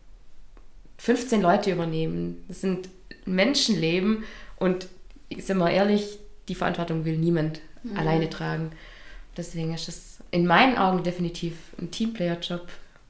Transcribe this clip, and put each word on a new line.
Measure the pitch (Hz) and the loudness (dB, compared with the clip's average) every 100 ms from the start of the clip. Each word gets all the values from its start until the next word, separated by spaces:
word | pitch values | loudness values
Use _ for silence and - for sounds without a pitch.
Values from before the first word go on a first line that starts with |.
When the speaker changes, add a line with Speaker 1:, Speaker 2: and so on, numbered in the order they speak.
| - - - - - - - - - - | -18 -20 -16 -16 -16 -16 -18 -18 -18 -4
Speaker 1:
fünfzehn | - 269 262 214 | 2 2 4 4
Leute | 175 202 202 | 6 6 4
übernehmen. | 170 165 160 160 170 175 - - | 0 0 0 0 -2 -4 -6 -10
Das | 180 | -4
sind | 190 180 - - - - | -2 -2 -4 -14 -20 -12
Menschenleben | - 185 220 285 - 175 160 180 208 220 - - - - | -2 2 4 4 4 4 4 4 2 2 -2 -12 -12 0
und, | 185 180 - - - - - - | 2 2 -4 -14 -18 -16 -12 -6
sind | - 190 | -2 2
wir | 170 | 4
ehrlich, | 185 208 208 - - - - - | 6 6 4 2 -8 -14 -12 -8
die | |
Verantwortung | 185 180 175 170 160 | -2 -2 -2 -2 -2
will | 160 160 | 0 2
niemand | 165 170 156 156 - - | 2 2 2 -4 -12 -14
Speaker 2:
Mhm. | 233 202 | -8 -2
Speaker 1:
alleine | 156 160 160 | 2 2 2
tragen. | - 160 160 160 160 - - - - - - | -2 -4 -2 -4 -8 -18 -18 -16 -16 -14 -10
Deswegen | 170 165 160 | -8 -4 -4
ist | 160 - | -4 -6
es | - - - - | -10 -12 -14 -2
in | 175 175 | 2 6
meinen | 175 262 220 | 8 8 6
Augen | 185 180 | 4 4
definitiv | 175 170 170 - 170 160 - - | 0 -2 -4 -4 -6 -6 -12 -10
ein | 170 | -8
Teamplayer-Job, | - 226 226 175 170 - 175 - - - - | -2 -2 0 -2 -2 -4 -6 -8 -12 -14 -20